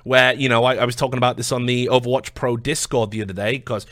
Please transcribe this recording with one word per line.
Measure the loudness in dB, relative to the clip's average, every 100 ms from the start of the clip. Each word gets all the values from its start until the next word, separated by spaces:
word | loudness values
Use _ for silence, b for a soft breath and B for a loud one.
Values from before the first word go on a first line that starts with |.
where, | 2 4 4
you | 2 2
know, | 4
I, | 4 2
I | 0
was | 0
talking | -4 0
about | 0 0
this | -4
on | -2 0
the | -2 2
Overwatch | 2 2 -2 -4
Pro | -6 -4 -4
Discord | -4 -6 -2 -2 -2
the | -4
other | -8
day | -4 -4 -4
'cause | -6 -8 -8